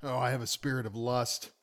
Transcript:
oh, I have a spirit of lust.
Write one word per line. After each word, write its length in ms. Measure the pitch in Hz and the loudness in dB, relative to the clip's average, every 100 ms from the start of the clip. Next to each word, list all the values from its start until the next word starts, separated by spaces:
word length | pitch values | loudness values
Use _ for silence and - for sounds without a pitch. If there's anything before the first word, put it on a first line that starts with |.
oh, 160 | 143 127 | 0 2
I 120 | 127 | 2
have 120 | 131 | 2
a 40 | 117 | 0
spirit 400 | - 143 131 113 | -2 0 0 -2
of 80 | |
lust. 560 | 107 117 123 117 - - _ | -2 2 2 2 -2 -6 _